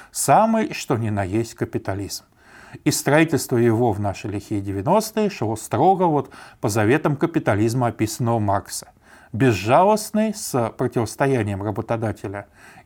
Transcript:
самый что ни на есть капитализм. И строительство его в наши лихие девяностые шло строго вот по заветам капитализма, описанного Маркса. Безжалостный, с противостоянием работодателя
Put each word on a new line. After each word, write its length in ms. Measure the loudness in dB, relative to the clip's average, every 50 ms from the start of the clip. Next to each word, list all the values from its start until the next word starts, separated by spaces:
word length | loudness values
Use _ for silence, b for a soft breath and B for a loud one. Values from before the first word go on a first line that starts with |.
| B B
самый 600 | -8 -2 2 4 6 6 6 4 2 0 0 -2 -4
что 240 | -8 -4 -2 -2
ни 120 | -2 0 -2
на 140 | -2 -2 -2
есть 320 | -2 -2 -2 -2 -4 -6
капитализм. 680 | -6 -6 -6 -4 -6 -6 -6 -6 -6 -6 -8 -10 -12 -14 _ B B B B B B B B B B -2
И 80 | -2
строительство 640 | -2 0 2 4 4 4 4 4 2 -2 -2 0 0
его 340 | 2 4 4 4 4 2 0
в 80 | 0 0
наши 280 | -4 -4 -6 -6 -8
лихие 340 | -8 -8 -8 -6 -6 -6 -6
девяностые 680 | -4 -4 -6 -4 0 2 2 2 0 0 -2 -2 -2 -2
шло 240 | -2 -4 -4 -4 -4
строго 480 | -6 -6 -4 0 2 4 4 4 4 2
вот 260 | 2 2 0 -2 -4 B B B B B B
по 100 | -4 -2
заветам 460 | 0 2 2 2 2 2 2 0 0
капитализма, 720 | 0 -2 -2 -2 -2 0 0 0 2 0 0 0 0 0
описанного 500 | -2 0 -2 -4 -4 -2 -2 -2 0 0
Маркса. 520 | 0 0 0 0 -2 -2 -6 -10 -14 -14 -16 _ B B B B B B B -2
Безжалостный, 1000 | 2 2 4 4 2 2 4 4 6 6 6 4 2 0 -2 -2 0 0 0 -2
с 380 | -6 -8 -4 -2 -2 -2 -2 -2
противостоянием 840 | -4 -4 -2 0 -2 -2 -2 -2 -2 0 0 2 0 0 -2 -4 -4 -4
работодателя 840 | -6 -6 -6 -4 -4 -4 -4 -2 -4 -6 -6 -10 -10 -10 -10 -12 B B B B B B B B